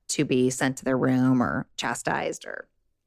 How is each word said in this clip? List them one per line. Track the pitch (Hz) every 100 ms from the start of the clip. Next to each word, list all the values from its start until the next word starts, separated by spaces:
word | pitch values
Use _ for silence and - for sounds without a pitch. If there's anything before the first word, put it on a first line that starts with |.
| -
to | -
be | 143 127 127
sent | 127 139 131
to | 135
their | 131
room | 131 127 127 127
or | 98 87 - -
chastised | 120 120 - 143 - - -
or | - - _ _ _